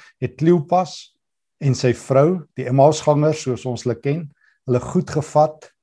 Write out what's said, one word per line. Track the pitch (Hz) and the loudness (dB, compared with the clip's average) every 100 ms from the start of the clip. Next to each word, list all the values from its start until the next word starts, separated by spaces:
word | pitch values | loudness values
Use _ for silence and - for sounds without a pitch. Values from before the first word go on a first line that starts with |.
| - - | -20 -10
het | 127 - | -10 -2
Kleopas | 160 175 143 180 185 - - _ _ _ _ _ | 2 2 2 -2 -2 -8 -20 _ _ _ _ _
en | 143 123 | -2 0
sy | 127 | 0
vrou, | 113 - 135 156 185 - - | -2 0 2 4 0 -8 -10
die | 123 | -4
Emmausgangers | 135 143 - - 147 151 156 131 | 4 4 4 0 2 2 0 -4
soos | 117 127 | -6 -6
ons | 117 123 | -6 -6
hulle | 113 | -4
ken, | 139 156 151 _ _ _ - | -4 -6 -6 _ _ _ -2
hulle | 123 | -2
goed | - 185 - | 0 -2 -2
gevat | 156 143 151 156 - - _ | -6 -2 2 2 0 -20 _